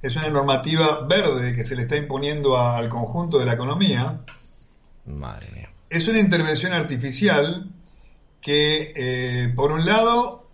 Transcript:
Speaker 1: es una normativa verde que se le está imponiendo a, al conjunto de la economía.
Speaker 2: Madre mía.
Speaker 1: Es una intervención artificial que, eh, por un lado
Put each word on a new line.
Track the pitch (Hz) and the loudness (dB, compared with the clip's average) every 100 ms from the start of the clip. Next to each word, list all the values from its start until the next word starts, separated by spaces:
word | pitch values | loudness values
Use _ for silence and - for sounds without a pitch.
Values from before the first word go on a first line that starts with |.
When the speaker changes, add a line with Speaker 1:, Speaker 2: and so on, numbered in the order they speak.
Speaker 1:
es | 135 123 | -4 -4
una | 156 | -2
normativa | 147 139 135 151 160 160 147 135 | 0 2 0 0 2 2 2 2
verde | 190 175 131 123 123 | 2 2 0 -2 -4
que | |
se | - 123 | -4 -4
le | |
está | 120 147 | -2 -2
imponiendo | 147 131 143 151 139 127 | -2 -4 -4 0 2 4
a, | 120 120 | 2 0
al | 113 | -2
conjunto | 120 120 170 170 143 | -4 -4 -4 0 2
de | 123 | 2
la | |
economía. | 120 127 151 196 123 123 - - - - - _ _ _ - - | 0 -2 0 2 2 -2 -6 -12 -20 -20 -20 _ _ _ -20 -16
Speaker 2:
Madre | 71 67 50 53 | -12 -12 -14 -16
mía. | 92 - - _ | -18 -18 -20 _
Speaker 1:
Es | 165 190 | -2 0
una | 220 | 4
intervención | 202 175 156 151 180 | 4 4 2 0 0
artificial | 175 147 127 135 127 202 151 151 175 - - - - - - _ _ | -2 -2 -4 -6 0 4 4 2 -2 -10 -18 -20 -20 -20 -20 _ _
que, | - 147 151 156 151 151 | 0 2 4 2 -2 -6
eh, | 127 127 127 123 123 123 | -4 -4 -2 -2 -2 0
por | 139 | 0
un | 156 170 | 2 2
lado | 220 226 233 240 - - | 4 4 2 0 -6 -20